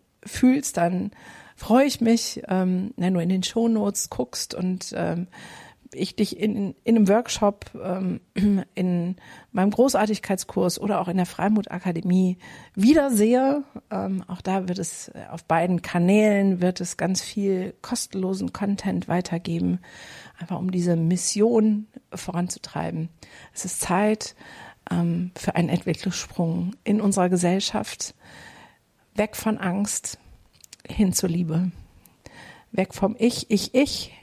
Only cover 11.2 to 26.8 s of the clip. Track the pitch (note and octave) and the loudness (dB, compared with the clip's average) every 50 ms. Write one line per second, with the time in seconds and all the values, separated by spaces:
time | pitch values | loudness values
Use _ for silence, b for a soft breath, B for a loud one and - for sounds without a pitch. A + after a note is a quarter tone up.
11.2 | F3+ - - - F3+ G#3 A3 G#3 G3 - - F3+ - F#3 E3 E3+ F3 F3+ F3+ F#3 | -2 -2 -2 -2 0 2 2 0 0 -2 -10 -6 -4 -4 -4 -2 0 2 2 4
12.2 | F#3 F3+ F3+ B B B B B B B B F#3+ G3 B3 D#4 D#4+ C#4 C#4 A#3+ G3+ | 4 2 0 B B B B B B B B 2 4 6 6 6 4 4 4 4
13.2 | G#3+ A3+ B3 B3+ C4 C4+ C#4+ D4 C#4 - _ G#3+ - _ G#3+ F#3+ G3 F#3+ G3 F#3 | 4 6 4 4 4 2 2 0 -4 -8 _ -18 -12 _ -6 -4 -4 -4 -4 -4
14.2 | F3+ - F#3 - - F#3 F#3+ G3 F#3 F3+ F3+ G3 F3 - - - - - - - | -6 -8 -10 -8 -4 -2 -2 -2 -2 -2 -4 -4 -6 -8 -8 -12 -16 -16 -16 -18
15.2 | - - - E3+ - - E3 E3 E3+ F3+ F3+ E3+ - - - F3 F3 F3+ G3+ G#3+ | -16 -14 -16 -14 -2 0 2 2 2 2 0 0 -2 -2 0 2 4 6 6 6
16.2 | G#3+ G#3+ G3+ G3+ G3 G3 F#3 F3 F3+ F#3 F3+ - F3+ - - - - F3+ F#3+ - | 6 6 4 4 4 2 2 2 2 0 0 -2 -6 -8 -4 -4 -2 -2 -2 -2
17.2 | - - - G#3+ G3+ G3 F#3+ F#3 F#3 G3 - _ - - B3 - - - - F#3+ | -4 -6 -4 -2 0 0 0 0 -2 -6 -10 _ -8 -6 -6 -6 -6 -6 -6 -4
18.2 | F#3 F#3+ F#3+ F#3+ F#3+ - - - G3+ G3+ G3+ - - G3 F#3 F3 - - E3 F3+ | -2 -2 -2 -4 -4 -6 -4 -4 -2 -2 -2 -2 -2 -2 -2 -2 -2 0 0 0
19.2 | F3+ - E3+ E3+ - E3+ E3 E3+ F3+ F3+ F3+ F3+ B B B B B B B B | 0 -2 -6 -6 -4 -4 -4 0 0 0 0 -2 B B B B B B B B
20.2 | B B B - E3+ - F#3 - F3+ F#3 F#3 F3+ F3 F3 E3+ E3 E3 E3 F3+ F3+ | B B B -16 -10 -8 -6 -4 -4 -2 -2 0 0 2 2 2 2 2 0 0
21.2 | - - - G3+ G#3 A#3 A#3+ A3 G#3+ A3 G#3+ G#3 G#3+ - _ - - _ - F#3+ | -2 -2 2 2 2 4 4 4 4 4 2 0 -2 -8 _ -20 -18 _ -14 -12
22.2 | - - F3 F3 F3+ F3+ - - - - - D3+ D#3+ E3 E3+ D#3+ D#3+ E3 - B | -10 -6 -4 -4 -4 -4 -6 -10 -14 -10 -8 -6 -6 -4 -4 -6 -6 -8 -10 B
23.2 | B B B B B B B - - F3+ - - - - F3 F#3+ G#3 G#3+ A3 G#3+ | B B B B B B B -10 -10 -8 -6 -6 -2 0 2 2 2 2 0 0
24.2 | - - - B B B B B B B B B _ - F3 E3+ E3+ E3+ E3+ F3 | -4 -12 -12 B B B B B B B B B _ -4 -2 0 0 0 0 -2
25.2 | F3+ F3+ - - - G3+ - - E3+ D3+ - F3+ - F#3 E3 - - G3 - - | -4 -6 -8 -6 -6 -2 0 0 0 2 0 -2 0 -4 -4 -2 -4 -6 -6 -6
26.2 | - - - - E3+ E3 E3 F3 F3 F#3 - - | -10 -8 -4 -4 -2 -2 -2 -2 -4 -4 -6 -6